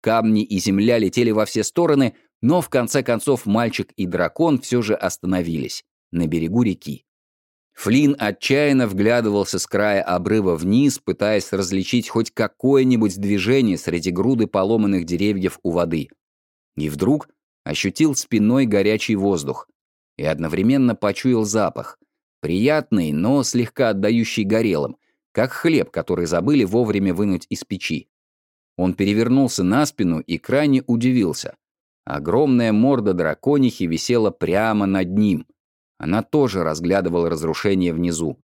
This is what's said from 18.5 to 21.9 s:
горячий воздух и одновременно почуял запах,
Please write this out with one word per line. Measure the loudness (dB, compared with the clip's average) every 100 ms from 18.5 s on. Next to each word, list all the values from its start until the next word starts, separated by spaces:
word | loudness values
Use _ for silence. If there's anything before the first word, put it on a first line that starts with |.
| 4 2
горячий | 2 2 0 0 0
воздух | 0 0 -4 -10 -12 _ _ _ _ -6
и |
одновременно | -4 -4 -4 0 2 2 2
почуял | 0 -2 -2 0 0
запах, | 0 0 -2 -4 -12